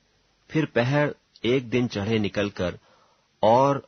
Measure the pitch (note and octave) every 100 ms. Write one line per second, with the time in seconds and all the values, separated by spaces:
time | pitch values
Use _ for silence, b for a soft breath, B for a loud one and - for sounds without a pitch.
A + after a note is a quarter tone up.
0 | _ _ _ _ - D#3 D3 - B2 D3
1 | D3 - _ - A2 C3+ A#2+ B2 B2 G2+
2 | G2+ A2+ G2+ - G2+ - F2+ - b b
3 | b b b - G#2 A#2+ C#3 C3+